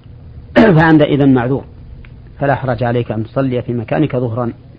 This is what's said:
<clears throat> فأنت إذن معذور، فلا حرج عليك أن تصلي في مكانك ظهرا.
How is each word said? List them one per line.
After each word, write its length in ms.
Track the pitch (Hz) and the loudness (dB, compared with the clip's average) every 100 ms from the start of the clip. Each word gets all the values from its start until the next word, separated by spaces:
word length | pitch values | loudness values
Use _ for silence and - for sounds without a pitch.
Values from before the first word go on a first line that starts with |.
| - - | -20 -20
<clears throat> 600 | - - - 254 226 160 | -20 -20 -2 2 4 4
فأنت 240 | 165 156 | 4 4
إذن 320 | 147 139 143 | 4 2 4
معذور، 300 | 127 120 135 - - - - - - - - | 2 0 -4 -8 -18 -20 -20 -20 -20 -20 -6
فلا 160 | 139 127 | -2 -2
حرج 280 | 131 117 | -4 -4
عليك 280 | 120 120 117 | -2 -2 -4
أن 120 | 110 | -6
تصلي 380 | 110 139 135 123 | -6 -4 -4 -4
في 120 | 120 | -4
مكانك 420 | 120 113 151 147 127 | -6 -4 -2 -2 -2
ظهرا. 380 | 123 120 117 - - | -4 -4 -6 -8 -18